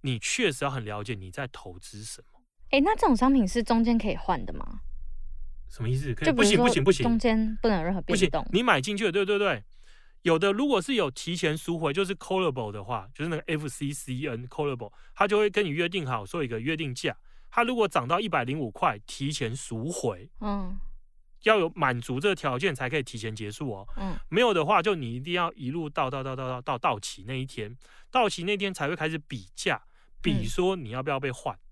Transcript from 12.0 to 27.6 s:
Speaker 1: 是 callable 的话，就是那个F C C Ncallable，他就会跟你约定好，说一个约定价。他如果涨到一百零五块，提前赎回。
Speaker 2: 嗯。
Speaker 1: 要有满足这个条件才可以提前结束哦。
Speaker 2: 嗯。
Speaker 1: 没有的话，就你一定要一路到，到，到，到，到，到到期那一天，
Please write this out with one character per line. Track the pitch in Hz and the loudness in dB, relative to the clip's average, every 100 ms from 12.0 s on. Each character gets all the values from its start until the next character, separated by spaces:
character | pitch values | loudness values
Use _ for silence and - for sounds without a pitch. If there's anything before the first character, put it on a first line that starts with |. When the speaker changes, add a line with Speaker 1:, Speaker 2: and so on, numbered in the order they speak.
Speaker 1:
是 | 190 196 | -2 -4
callable | - 190 180 131 110 | -2 0 0 0 -6
的 | 104 | -8
话， | 98 117 117 | -6 -6 -6
就 | - | -8
是 | 156 | -4
那 | 156 | -4
个 | - | -2
F | 156 147 | -4 -4
C | - 143 | -6 -6
C | 147 - | -6 -8
Ncallable， | 127 147 117 123 - 147 123 107 - - | -6 -4 -6 -8 -4 -4 -4 -10 -14 -20
他 | - 202 | -2 2
就 | 208 | 4
会 | 208 | 4
跟 | 180 | 2
你 | 185 | 0
约 | 143 170 | 0 0
定 | 185 139 | -2 -2
好， | 120 | -4
说 | 98 170 | -4 -4
一 | 131 | -4
个 | 113 | -2
约 | 123 | -2
定 | 160 151 | -2 -4
价。 | 123 147 - - - - | -4 -4 -6 -14 -20 -4
他 | - | 0
如 | 233 247 | 2 2
果 | 208 | 2
涨 | 151 120 | 2 0
到 | 170 | 0
一 | 214 | 0
百 | 160 | -2
零 | 123 151 | -2 -2
五 | 123 | -4
块， | - 175 107 - | 0 0 0 -10
提 | - 139 | -6 -4
前 | 151 117 | -2 -4
赎 | 127 - 113 135 | -4 -6 -6 -6
回。 | 180 120 90 - - | -2 -4 -4 -12 -8
Speaker 2:
嗯。 | 107 101 90 - - - - - - - | -4 -2 -2 -4 -6 -8 -16 -20 -20 -2
Speaker 1:
要 | - 220 | 4 4
有 | 165 | 4
满 | 160 143 123 | 2 2 2
足 | 120 127 | -2 0
这 | 202 | 0
个 | |
条 | 190 143 123 | 0 0 0
件 | 180 | 0
才 | 131 127 | -2 -2
可 | 151 | -2
以 | |
提 | 139 117 | -4 -8
前 | 110 110 | -8 -6
结 | 104 | -8
束 | - 143 | -6 -6
哦。 | 98 98 - | -6 -8 -6
Speaker 2:
嗯。 | 190 170 - | -4 -4 0
Speaker 1:
没 | 180 | 4
有 | 247 | 6
的 | 180 | 4
话， | 151 208 | 4 4
就 | 180 | 4
你 | 180 120 | 0 -2
一 | 120 | -6
定 | 143 | -2
要 | 175 165 | 0 0
一 | - 127 | -2 -6
路 | 165 156 | -4 -4
到， | 151 131 | -2 -2
到， | 135 | -2
到， | 131 | -6
到， | 131 131 | -6 -6
到， | 127 | -6
到 | 127 127 | -4 0
到 | 160 110 | 0 0
期 | - - 95 | -4 -10 -8
那 | |
一 | 131 | -6
天， | 135 - | -6 -8